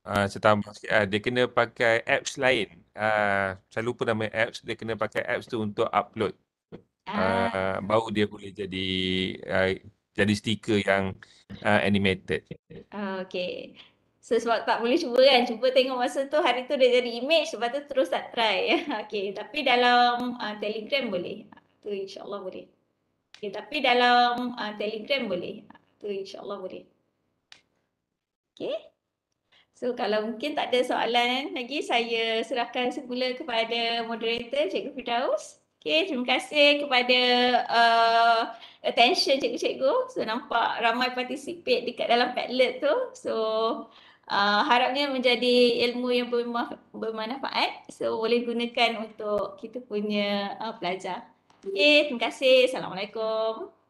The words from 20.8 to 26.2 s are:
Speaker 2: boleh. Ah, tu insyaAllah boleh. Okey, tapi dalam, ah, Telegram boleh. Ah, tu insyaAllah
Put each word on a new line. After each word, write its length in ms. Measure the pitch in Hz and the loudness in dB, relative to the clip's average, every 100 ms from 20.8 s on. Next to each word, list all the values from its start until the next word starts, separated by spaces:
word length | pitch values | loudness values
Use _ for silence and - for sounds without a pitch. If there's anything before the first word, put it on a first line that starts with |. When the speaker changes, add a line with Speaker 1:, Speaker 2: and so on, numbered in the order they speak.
| 214 277 240 | -4 -4 -2
Speaker 2:
boleh. 320 | 185 175 - - | -4 -6 -12 -16
Ah, 80 | - _ _ | -20 _ _
tu 160 | - | -10
insyaAllah 480 | 202 196 - - 202 | -8 -8 -12 -12 -10
boleh. 240 | 190 185 180 _ _ _ _ _ _ - | -10 -14 -18 _ _ _ _ _ _ -14
Okey, 160 | 202 | -10
tapi 320 | 196 208 302 254 | -10 -8 -2 2
dalam, 720 | 247 247 247 247 247 247 240 | 4 6 6 4 0 -6 -6
ah, 160 | 208 | -8
Telegram 560 | 208 208 220 214 277 233 | -6 -6 -6 -4 -4 -2
boleh. 320 | 180 - 208 - | -6 -6 -12 -18
Ah, 80 | - _ _ | -20 _ _
tu 80 | 208 | -8
insyaAllah 480 | 196 | -8